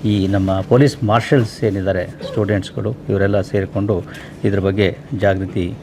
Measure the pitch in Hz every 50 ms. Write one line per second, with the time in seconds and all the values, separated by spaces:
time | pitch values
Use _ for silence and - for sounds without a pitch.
0 | - 107 104 101 95 95 98 98 95 95 95 95 92 - 117 123 143 139 - -
1 | - 104 107 117 113 - 151 139 117 110 - - 120 110 95 98 92 98 92 92
2 | 90 90 - - - - - - 104 98 104 98 90 - - - 104 104 - -
3 | - - 101 98 98 98 101 101 90 - - 104 95 92 - 104 101 98 - 87
4 | 78 - - - - - - - - 104 101 98 92 98 95 101 101 90 - -
5 | - - - 101 101 101 95 95 98 90 - 98 90 87 87 -